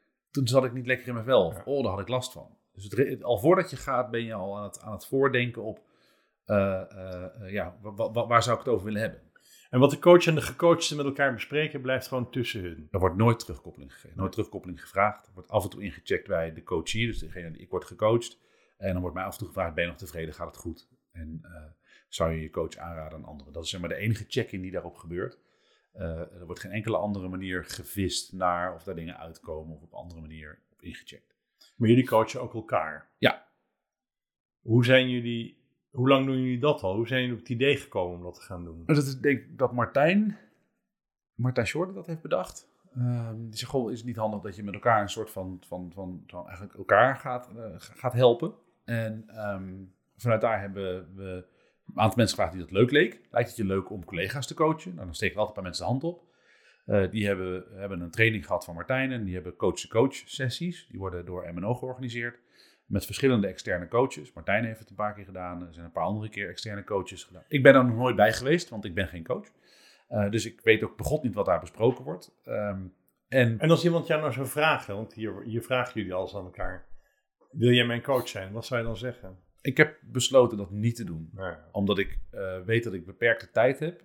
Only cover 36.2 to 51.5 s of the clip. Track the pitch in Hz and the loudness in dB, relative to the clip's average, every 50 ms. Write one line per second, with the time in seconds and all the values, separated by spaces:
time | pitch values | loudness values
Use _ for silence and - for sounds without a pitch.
36.2 | 135 135 131 131 127 127 127 123 131 151 143 - - 92 95 107 117 117 131 127 | 6 2 2 0 0 0 0 2 2 2 2 2 0 -2 0 0 -2 0 0 0
37.2 | 127 123 120 110 - - 120 113 131 127 131 - - - - 101 90 90 87 87 | 0 -2 -4 -8 -6 -6 -2 0 2 2 2 0 -4 -4 -4 -2 -2 -2 -6 -8
38.2 | 87 90 - - - - 95 87 87 85 82 85 82 - 156 143 143 139 135 127 | -12 -12 -14 -14 -16 -14 -12 -10 -10 -12 -12 -10 0 2 4 4 4 0 -4 0
39.2 | - 143 139 120 - - - - 131 - 120 123 117 - - 135 147 165 190 208 | 2 2 2 0 -2 -12 -2 -2 -2 0 2 0 -2 2 4 4 6 6 6 4
40.2 | 220 208 - - - _ _ _ _ _ _ _ _ _ _ _ _ _ _ _ | 2 2 -2 -6 -14 _ _ _ _ _ _ _ _ _ _ _ _ _ _ _
41.2 | _ _ _ - 120 127 123 120 113 - - 156 185 185 196 190 175 - 165 160 | _ _ _ -2 -2 0 2 0 0 0 -2 -4 -4 -4 -6 -12 -10 -10 -10 -10
42.2 | - 156 - - - - - - - _ _ _ _ _ _ 127 123 123 120 120 | -4 -2 -2 -2 -2 -6 -12 -18 -20 _ _ _ _ _ _ -2 -2 0 -2 -2
43.2 | 117 113 110 110 117 113 107 110 120 - - 135 117 107 127 110 113 123 110 110 | -4 -8 -10 -10 -12 -10 -10 -12 -10 -4 -2 -2 -2 -2 -6 -6 -8 -8 -4 -2
44.2 | 110 110 104 101 98 104 90 107 104 101 95 104 - 120 113 107 101 98 - 113 | -2 -2 -2 -6 -8 -10 -10 -8 -8 -8 -8 0 4 4 4 4 2 0 -4 -6
45.2 | 107 - - 98 92 92 92 87 - - 95 90 90 87 85 98 95 90 90 82 | -8 -8 -8 -10 -8 -8 -10 -14 -12 -12 -10 -10 -10 -12 -12 -12 -10 -10 -12 -12
46.2 | - - - 87 87 - 98 87 101 95 - 98 95 - 101 104 120 135 135 - | -16 -14 -14 -14 -14 -14 -14 -14 -16 -16 -14 -12 2 6 8 8 8 6 4 -2
47.2 | - 139 123 120 - - 101 117 113 107 82 85 - - - - - 127 110 120 | -6 -6 -8 -8 -8 -12 -16 -14 -14 -14 -14 -16 -18 -20 -16 -6 -4 -2 4 8
48.2 | 131 120 120 120 160 202 - - _ _ _ _ _ - 117 117 113 110 110 110 | 8 8 8 6 0 -6 -6 -12 _ _ _ _ _ -6 -4 -4 -4 -4 -6 -10
49.2 | 110 110 110 110 107 104 101 92 95 92 92 95 95 92 _ _ _ _ _ - | -14 -16 -12 -8 -6 -6 -6 -6 -8 -10 -12 -14 -16 -18 _ _ _ _ _ -4
50.2 | - 120 113 104 120 117 110 98 101 98 95 101 98 92 90 92 90 - 95 95 | 0 2 2 4 4 2 2 0 -2 -6 -6 -6 -4 -4 -4 -6 -8 -14 -16 -12
51.2 | 98 95 92 92 90 _ | -10 -10 -10 -10 -12 _